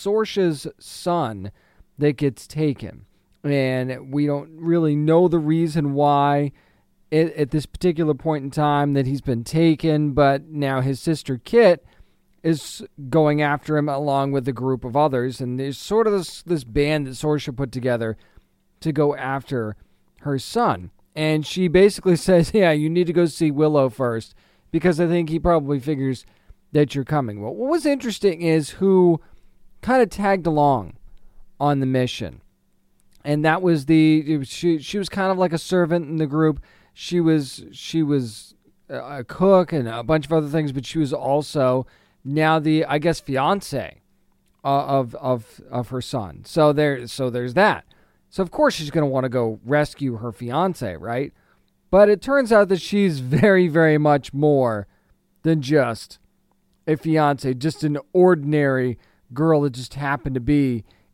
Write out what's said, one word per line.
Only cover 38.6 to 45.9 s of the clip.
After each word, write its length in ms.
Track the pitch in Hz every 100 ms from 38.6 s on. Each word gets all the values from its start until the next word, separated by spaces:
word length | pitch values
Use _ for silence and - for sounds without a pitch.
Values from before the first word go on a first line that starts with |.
| _ _ -
a, 80 | 127 127 143
a 40 |
cook 500 | 120 - 190 185 175
and 140 | 160 117
a 140 | 117
bunch 240 | 113 156 143
of 60 |
other 140 | 160 147
things, 240 | 160 151
but 140 | 135 120
she 120 | 160
was 140 | 139
also 760 | 135 131 147 143 151 127 127 123 _ _ _
now 340 | 131 151 156 160
the, 260 | 156 156 160
I 140 | 151
guess, 200 | 165 156
fiance, 840 | - 131 147 196 - 135 87 - _ _ _ _ _ _
uh, 40 | 139 139 139
of, 280 | 139 120 -
of, 460 | 123 123 - - -
of 200 | 123
her 120 | 120